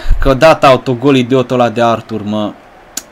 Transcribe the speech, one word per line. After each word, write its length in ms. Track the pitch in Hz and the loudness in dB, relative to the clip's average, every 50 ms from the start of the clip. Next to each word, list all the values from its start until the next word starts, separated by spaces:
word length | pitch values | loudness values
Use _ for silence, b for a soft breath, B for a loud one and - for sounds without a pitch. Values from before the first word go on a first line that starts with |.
| B B B - | B B B 2
că 80 | - 139 | 2 0
a 60 | 131 | 2
dat 300 | 123 156 160 147 - - | 4 4 2 4 4 4
autogol 520 | 139 131 123 - 135 127 117 127 147 139 | 2 2 2 0 -4 -4 -2 0 0 2
idiotul 440 | 131 123 113 135 131 123 - 131 123 | 0 0 0 0 -2 0 0 -2 -2
ăla 80 | 123 117 | -2 -2
de 140 | 104 113 117 | -2 -2 -2
Arthur, 400 | 117 113 110 - - 113 104 101 | 0 -2 -4 -6 -8 -10 -8 -8
mă. 280 | 104 107 107 104 98 - - - - - - - - - - - - | -6 -6 -6 -6 -6 -10 -14 -20 -20 -20 -20 -20 -20 -18 -18 -18 -14